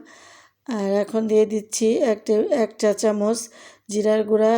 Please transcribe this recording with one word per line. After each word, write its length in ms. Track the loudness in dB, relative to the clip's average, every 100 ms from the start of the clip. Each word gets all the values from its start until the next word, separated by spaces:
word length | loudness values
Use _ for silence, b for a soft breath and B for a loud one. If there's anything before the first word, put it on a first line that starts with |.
| B B B B B _ -10
আর 220 | -6 -2
এখন 280 | 0 -2 -4 0
দিয়ে 180 | 2 2
দিচ্ছি 400 | -2 -6 -2 0 2
এক 160 | 0 0
টে-, 280 | 0 0 0
এক 160 | 0 -2 0
চা 120 | -2
চামচ 440 | 0 0 0 -2 -2 -6 B B B -8
জিরার 320 | -2 0 0
গুঁড়া, 280 | 2 2 2